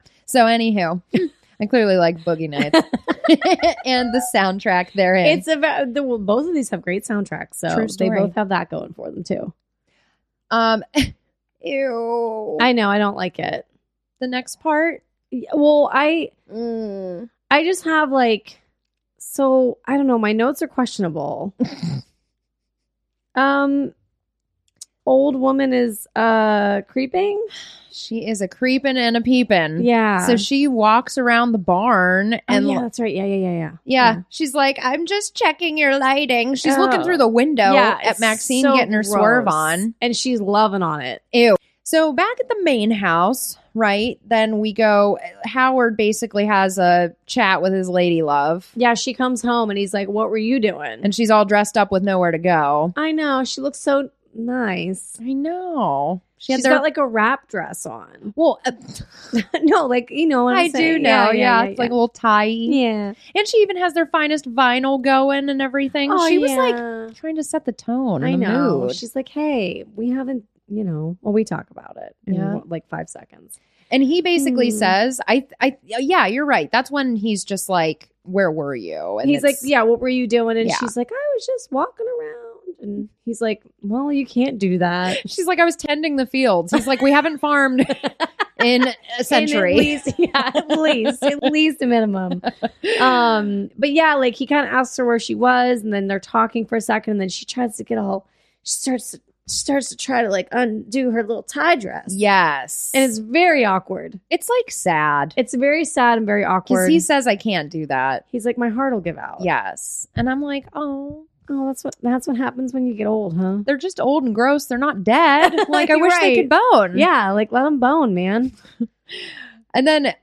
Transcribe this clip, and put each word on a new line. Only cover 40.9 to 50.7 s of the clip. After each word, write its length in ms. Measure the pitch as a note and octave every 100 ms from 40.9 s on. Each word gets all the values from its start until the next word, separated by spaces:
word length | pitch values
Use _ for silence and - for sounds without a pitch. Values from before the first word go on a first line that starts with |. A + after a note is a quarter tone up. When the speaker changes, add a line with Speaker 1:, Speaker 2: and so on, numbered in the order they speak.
| D3+
Speaker 2:
it. 220 | B2+ G#2+ _
Speaker 1:
Ew. 240 | B3 A#3 F#3+ _ _
So 300 | - D#4+ D#4
back 240 | C4 G4+ B4
at 100 | B4+
the 120 | A4
main 280 | E4+ B3 G#3
house, 680 | G#3+ F#3+ E3 F#3 C4 - - _
right? 460 | A3 G#3+ G3+ A#3 - G3+
Then 320 | A3+ A3 G#3+
we 140 | G#3+
go, 440 | G3+ G#3+ G3+ G3+ - - - A3+
Howard 500 | B3 C4 C4 A#3 A3
basically 480 | G#3+ A3 A3 G#3 G#3
has 320 | G3+ F#3+ F#3+
a 380 | F3+ F3 F3 - -
chat 360 | B3+ G3+ F3+
with 100 | F#3
his 140 | F#3+ F#3
lady 320 | F3+ F3 E3
love. 480 | D3+ C#3+ D3 F3 - A#3
Speaker 2:
Yeah, 180 | A#3+
she 200 | A#3 -
comes 280 | B3 B3+ A#3+
home 280 | A#3+ A#3+ A3
and 80 | G3+
he's 140 | G3
like, 140 | G3+ G3
"What 200 | G#3 A3
were 80 | A3
you 220 | A3 C4+
doing?" 400 | G#3